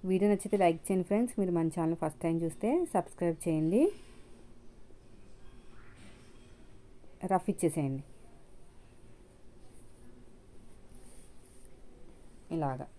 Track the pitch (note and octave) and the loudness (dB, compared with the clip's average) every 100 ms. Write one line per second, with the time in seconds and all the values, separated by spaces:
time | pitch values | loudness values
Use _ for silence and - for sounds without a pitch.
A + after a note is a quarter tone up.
0 | F#3 F#3 G#3 G3+ G3+ G3+ F3+ E3 - F#3+ | 4 4 6 4 4 6 6 6 2 2
1 | F3 G#3 A#3+ - F#3 E3+ E3 E3+ D#3+ E3 | 4 2 2 2 2 4 4 2 2 2
2 | D#3 - E3+ E3 E3 - G#3+ E4 E4+ G3 | 0 0 0 2 0 0 2 2 4 2
3 | - - F3 D#3+ F3 D#3+ D#3 G3+ F4+ - | 0 0 0 2 2 4 6 6 4 2
4 | - - - - - - - - - - | -16 -18 -18 -18 -18 -16 -16 -16 -18 -18
5 | - - - - - - - - - - | -18 -18 -16 -14 -14 -14 -16 -14 -16 -16
6 | - - - - - - - - - - | -18 -18 -18 -18 -18 -18 -18 -18 -18 -18
7 | - - F3+ F#3 - - E3 D#3 C#3 C3+ | -16 -8 2 2 4 2 2 4 0 -2
8 | - - - - - - - - - - | -6 -16 -18 -20 -18 -18 -18 -18 -20 -20
9 | - - - - - - - - - - | -18 -18 -20 -20 -18 -16 -16 -16 -16 -16
10 | - - - - - - - - - - | -18 -16 -18 -18 -18 -16 -16 -16 -16 -16
11 | - - - - - - - - - - | -14 -14 -14 -16 -16 -18 -16 -16 -16 -16
12 | - - - - - E3 C#3+ C3 C#3+ | -16 -16 -18 -18 -4 -2 0 -2 -8